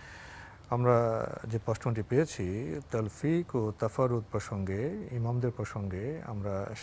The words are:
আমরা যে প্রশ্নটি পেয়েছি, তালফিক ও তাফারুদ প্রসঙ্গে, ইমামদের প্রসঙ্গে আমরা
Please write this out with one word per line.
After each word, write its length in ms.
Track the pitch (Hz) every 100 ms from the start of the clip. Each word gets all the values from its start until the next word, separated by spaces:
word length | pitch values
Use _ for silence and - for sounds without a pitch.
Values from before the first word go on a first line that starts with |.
| - - - - - - -
আমরা 560 | 123 123 120 117 113 - - -
যে 120 | 110
প্রশ্নটি 440 | - 110 127 110 104
পেয়েছি, 720 | 123 156 - 90 101 143 156 -
তালফিক 680 | 117 107 - 143 165 170 127
ও 160 | 107 104
তাফারুদ 460 | 113 - 131 120 107
প্রসঙ্গে, 800 | 107 - 104 95 98 135 208 -
ইমামদের 380 | 123 117 120 120
প্রসঙ্গে 720 | - 107 110 98 90 113 160 -
আমরা 400 | 107 101 98 98 107